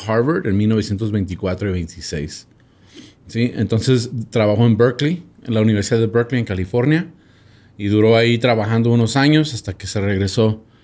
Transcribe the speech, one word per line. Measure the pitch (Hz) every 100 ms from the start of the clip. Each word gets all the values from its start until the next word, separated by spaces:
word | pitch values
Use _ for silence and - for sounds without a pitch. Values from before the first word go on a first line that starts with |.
| 107
Harvard | 110 131 175 110
en | 101
mil | 107
novecientos | 110 98 101 110
veinticuatro | 104 90 87 95 87 104
y |
veintiséis. | 90 85 87 - 78 73 - - _ _ _ _ - - _ -
Sí. | 113 120 -
Entonces, | 101 113 131 127 117 123 110
trabajó | 120 104 104
en | 120 107
Berkeley, | 120 - 147 180 - _
en | -
la | 110
Universidad | 110 104 98 117
de | 110
Berkeley, | 117 120 127
en | 110
California, | 95 92 120 131 160 - - _ _ _ _ _ -
y | 101
duró | 107 110 113
ahí | 117 117
trabajando | 123 110 104 113 117
unos | 117 113 135
años | 143 156 151
hasta | 113 -
que | - 98
se | 104
regresó | 98 95 98 117 110 107 - _